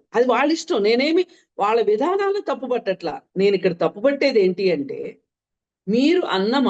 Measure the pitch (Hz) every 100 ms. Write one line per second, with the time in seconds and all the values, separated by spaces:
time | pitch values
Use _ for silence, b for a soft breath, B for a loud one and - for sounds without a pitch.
0 | _ 220 247 233 294 320 - 247 202 240
1 | 285 339 359 b b - 202 233 202 214
2 | 294 392 392 403 311 262 262 240 196 190
3 | 165 139 _ 185 196 196 190 170 165 202
4 | 247 277 285 233 185 180 190 156 139 139
5 | - - _ _ _ _ _ _ - 226
6 | 285 359 - 190 202 269